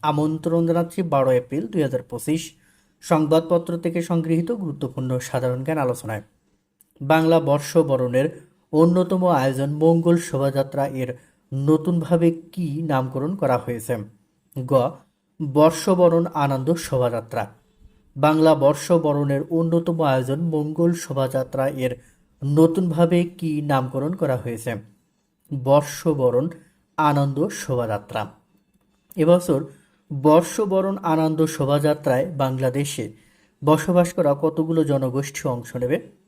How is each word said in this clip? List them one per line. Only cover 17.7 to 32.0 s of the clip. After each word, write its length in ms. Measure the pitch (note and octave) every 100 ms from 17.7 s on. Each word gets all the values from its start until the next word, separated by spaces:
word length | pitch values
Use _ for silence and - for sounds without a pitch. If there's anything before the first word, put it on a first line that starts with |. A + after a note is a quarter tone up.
| _ - _ _ -
বাংলা 360 | D3+ D#3 D#3+ D3+
বর্ষবরণের 880 | C#3 D3 - E3+ D#3 C#3+ C#3+ C#3 D3
অন্যতম 480 | E3 E3 E3+ E3+ E3
আয়োজন 360 | D#3 C3 B2+ C#3 E3+
মঙ্গল 380 | D#3+ D3+ D#3 E3+
শোভাযাত্রা 720 | E3+ - C3+ C3+ C3+ B2+ C3+ C3+ C#3+
এর 80 | B2+ B2 _ _ _ _
নতুনভাবে 760 | C#3 D3 D#3+ E3 F3+ D#3 E3+ F3 F3 -
কী 140 | E3 D3+
নামকরণ 500 | D3 C3+ B2+ C3+ C#3+ F#3
করা 220 | D3+ B2+
হয়েছে? 360 | A#2+ A2+ B2 G#2+ - _ _ _ _ _ _
বর্ষবরণ 960 | C#3 B2+ C#3+ D3 - E3+ D3 B2 B2 D#3 - _ _ _ -
আনন্দ 400 | D3+ C#3+ C#3 C3+ D#3 -
শোভাযাত্রা। 600 | - B2+ A#2 G#2 G#2 A#2 G2+ - _ _ _ _ _ _ _ -
এবছর 420 | D#3 F3+ F3 C#3 - - _ _ _
বর্ষবরণ 840 | C#3+ C#3+ D#3 F3 - G#3 F#3+ F#3+ G3
আনন্দ 360 | F#3 D#3+ D#3+ D#3 D#3+
শোভাযাত্রায় 800 | D#3+ C3+ D3 D3+ D3